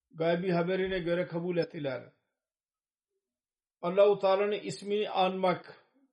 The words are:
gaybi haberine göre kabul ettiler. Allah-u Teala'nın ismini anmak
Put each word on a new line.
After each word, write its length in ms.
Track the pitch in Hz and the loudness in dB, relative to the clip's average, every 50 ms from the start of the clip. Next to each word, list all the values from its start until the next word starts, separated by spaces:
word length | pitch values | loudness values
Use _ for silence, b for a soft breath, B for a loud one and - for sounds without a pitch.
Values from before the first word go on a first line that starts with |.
| _ _ | _ _
gaybi 400 | - 160 151 156 175 175 180 190 | -8 -2 0 0 0 0 0 0
haberine 480 | 175 170 170 175 185 185 185 190 190 185 | 0 0 0 0 0 0 0 -2 -2 -2
göre 280 | 170 170 170 175 180 175 | -2 0 0 0 -2 -2
kabul 300 | 165 170 165 180 175 165 | -4 -4 -4 -2 -2 -2
ettiler. 460 | 160 - - 165 143 135 127 120 - - - _ _ _ _ _ _ _ _ _ _ _ _ _ _ _ _ _ _ _ _ _ _ _ _ _ _ _ _ _ _ _ _ _ | -2 -2 -6 -8 -6 -6 -6 -6 -10 -14 -20 _ _ _ _ _ _ _ _ _ _ _ _ _ _ _ _ _ _ _ _ _ _ _ _ _ _ _ _ _ _ _ _ _
Allah-u 380 | - 175 180 196 202 208 202 196 | -6 0 4 6 6 6 6 4
Teala'nın 320 | - 190 190 190 202 202 | 2 2 2 2 2 0
ismini 580 | 208 196 - 196 160 - 190 202 202 208 214 - | -2 -4 -4 -8 -8 -8 -6 -4 -2 -2 -2 -2
anmak 760 | - 190 185 185 185 190 190 185 170 165 - - - - _ _ _ _ _ _ | 0 0 0 0 0 0 0 0 0 0 -4 -12 -20 -20 _ _ _ _ _ _